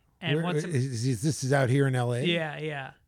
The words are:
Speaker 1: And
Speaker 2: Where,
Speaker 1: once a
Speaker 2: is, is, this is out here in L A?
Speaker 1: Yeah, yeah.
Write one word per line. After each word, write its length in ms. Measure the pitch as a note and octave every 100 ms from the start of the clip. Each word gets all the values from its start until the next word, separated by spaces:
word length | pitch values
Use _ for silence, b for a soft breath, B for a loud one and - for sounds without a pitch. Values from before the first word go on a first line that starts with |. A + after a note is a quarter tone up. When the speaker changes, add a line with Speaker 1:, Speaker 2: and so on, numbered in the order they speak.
| _ _
Speaker 1:
And 140 | - D3+
Speaker 2:
Where, 80 | E3+
Speaker 1:
once 180 | D3+
a 60 | -
Speaker 2:
is, 360 | C3+ C3+ A2+ B2+
is, 160 | A2+
this 220 | D#3 B2
is 80 | C3
out 180 | C#3 B2+
here 180 | C#3 C3+
in 80 | B2+
L 180 | B2
A? 100 | A#2+
Speaker 1:
Yeah, 340 | E3 E3+ D#3 D3
yeah. 320 | D#3 C#3+ C3 -